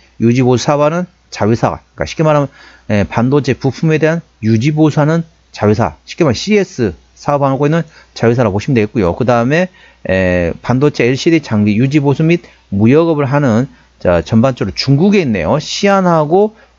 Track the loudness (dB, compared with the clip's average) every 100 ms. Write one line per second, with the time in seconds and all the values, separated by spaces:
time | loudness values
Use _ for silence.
0 | _ -2 0 2 2 2 0 0 0 -2
1 | -6 _ _ -4 -2 0 -2 -4 -10 -10
2 | -8 -2 0 2 0 -8 -20 -18 -4 -2
3 | -2 -2 0 0 0 -2 -4 -2 -2 0
4 | 0 -2 -6 _ 0 0 2 2 2 2
5 | 0 0 -4 _ _ -2 0 2 -2 -6
6 | -14 -2 -2 -2 0 0 0 -4 -4 -6
7 | _ _ -4 0 0 0 0 0 -4 -12
8 | _ -2 0 2 0 -2 0 0 0 0
9 | -2 0 0 0 0 0 -2 -8 -20 _
10 | -4 0 0 0 -2 -4 -4 0 0 0
11 | 0 0 0 0 0 0 0 2 0 0
12 | 0 0 0 0 -4 _ _ 0 4 4
13 | 2 0 0 0 0 0 -2 -8 _ _
14 | 0 0 2 2 2 -2 -6 -4 0 2
15 | 2 2 0 -2 -2 -2 -4 -4 0 2
16 | 2 0 2 0 0 -4 _